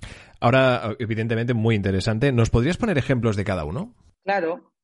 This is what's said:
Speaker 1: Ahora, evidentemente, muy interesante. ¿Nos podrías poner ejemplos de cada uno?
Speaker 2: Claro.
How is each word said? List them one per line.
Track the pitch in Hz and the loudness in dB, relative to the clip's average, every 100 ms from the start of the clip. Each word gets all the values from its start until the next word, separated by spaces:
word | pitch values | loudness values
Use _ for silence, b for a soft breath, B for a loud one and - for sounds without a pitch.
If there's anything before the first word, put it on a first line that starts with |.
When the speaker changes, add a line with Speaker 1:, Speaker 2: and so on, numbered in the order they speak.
| B B B B | B B B B
Speaker 1:
Ahora, | 120 131 131 123 104 - | 2 4 4 2 -2 -6
evidentemente, | 110 110 113 113 120 | -6 -4 -2 -2 -2
muy | 117 110 | 0 2
interesante. | 107 98 95 113 110 139 | 2 2 0 0 0 2
¿Nos | 120 110 | 2 2
podrías | 117 131 180 | 2 2 0
poner | 226 147 | 0 0
ejemplos | - 127 113 104 | 0 0 0 0
de | |
cada | 98 92 | -2 -4
uno? | 73 107 233 _ _ _ | -4 -6 -10 _ _ _
Speaker 2:
Claro. | 190 196 160 - - _ | -4 -2 -2 -6 -12 _